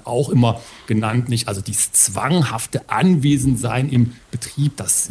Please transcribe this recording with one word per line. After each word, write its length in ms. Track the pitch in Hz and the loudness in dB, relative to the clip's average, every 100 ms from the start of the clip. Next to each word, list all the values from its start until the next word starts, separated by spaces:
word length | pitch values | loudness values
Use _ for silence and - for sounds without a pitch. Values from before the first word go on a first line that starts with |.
auch 240 | - 120 127 | -4 -4 0
immer 320 | 123 117 - - - - | 2 2 0 -8 -14 -4
genannt, 440 | 107 110 123 120 | -2 0 -2 -2
nicht? 180 | 117 - | -4 -4
Also 140 | 98 | -6
dieses 280 | - - - | -4 -4 0
zwanghafte 960 | - - 98 127 175 123 113 - 127 - | 2 0 0 0 0 0 -2 -4 -6 -4
Anwesensein 960 | 104 185 170 143 143 131 113 113 120 139 | 0 2 4 4 2 2 0 -2 -2 0
im 240 | 123 117 - - | 2 2 -2 -10
Betrieb, 460 | 123 - - 143 - | -10 -8 -4 -2 -2
das 320 | 98 - - | -2 -2 -4